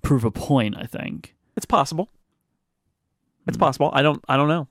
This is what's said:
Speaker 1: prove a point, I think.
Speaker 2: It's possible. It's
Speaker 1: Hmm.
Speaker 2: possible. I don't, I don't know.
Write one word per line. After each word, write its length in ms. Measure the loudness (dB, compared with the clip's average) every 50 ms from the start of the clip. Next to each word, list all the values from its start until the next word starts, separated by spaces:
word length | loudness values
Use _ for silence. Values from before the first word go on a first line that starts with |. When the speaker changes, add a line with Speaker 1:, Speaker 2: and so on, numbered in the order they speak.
Speaker 1:
prove 220 | 2 2 2 2 2
a 60 | 0
point, 440 | -4 -4 -2 0 2 2 2 0 -4
I 80 | -6 -10
think. 480 | -10 -10 -10 -8 -8 -10 -12 -14 -20 _ _ _ _ _
Speaker 2:
It's 100 | -12 -4
possible. 440 | _ 2 2 2 0 -2 -6 -6 -8 _ _ _ _ _ _ _ _ _ _ _ _ _ _ _ _ _ _ _ _ _ _ _ _ _ _ _
It's 100 | -6 0
Speaker 1:
Hmm. 40 | 2
Speaker 2:
possible. 280 | 2 2 2 2 -2 0 2
I 80 | 2
don't, 220 | 2 2 2 0 -2
I 100 | -2 0
don't 100 | 2 2
know. 200 | 2 2 0 -2 -8